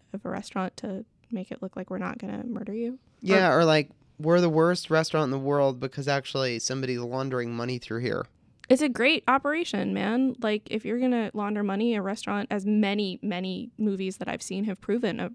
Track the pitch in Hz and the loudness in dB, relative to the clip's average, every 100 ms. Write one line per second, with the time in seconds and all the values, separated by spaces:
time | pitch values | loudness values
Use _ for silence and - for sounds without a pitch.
0 | _ 196 - 190 - 196 185 - - 190 | _ -10 -8 -8 -6 -6 -6 -6 -8 -8
1 | 220 _ - 233 277 - 190 190 185 185 | -12 _ -10 -8 -8 -10 -10 -10 -8 -6
2 | 180 - 196 202 233 - 202 220 233 262 | -6 -6 -8 -8 -8 -8 -8 -6 -6 -8
3 | _ _ 190 190 180 143 165 156 139 _ | _ _ 2 4 6 6 6 4 2 _
4 | _ - 156 175 175 156 165 180 - 160 | _ -4 4 6 6 6 4 4 2 2
5 | 160 156 139 135 135 143 139 127 135 - | 4 2 0 0 0 4 2 2 -6 -4
6 | 139 139 - 135 131 113 - 131 131 123 | 0 0 0 -2 0 0 -2 -2 -2 -4
7 | 120 131 135 127 120 117 123 123 - 113 | -4 -4 -2 -2 -2 -2 -4 -4 -4 -4
8 | 120 104 - _ _ _ - 262 294 240 | -2 -2 -4 _ _ _ 4 4 4 2
9 | 254 320 - 269 285 311 339 202 196 196 | 2 2 2 2 2 -2 -2 -2 -2 -2
10 | 196 240 262 - 214 214 - 214 - 240 | 0 0 0 0 -2 -2 -2 -6 -2 0
11 | 254 240 214 214 208 208 208 196 233 214 | 2 2 -2 -4 -4 -2 -2 0 0 0
12 | 190 226 - 202 - 202 196 214 202 208 | -2 -4 -2 -2 -2 -2 2 2 2 2
13 | 196 175 208 180 185 185 - - 214 190 | -2 -4 -4 -4 -4 -6 -8 -2 -2 0
14 | 190 - - - - 190 214 185 - 233 | -4 -4 -6 -6 -4 -4 -4 -4 -2 0
15 | 233 165 180 | 0 -2 -6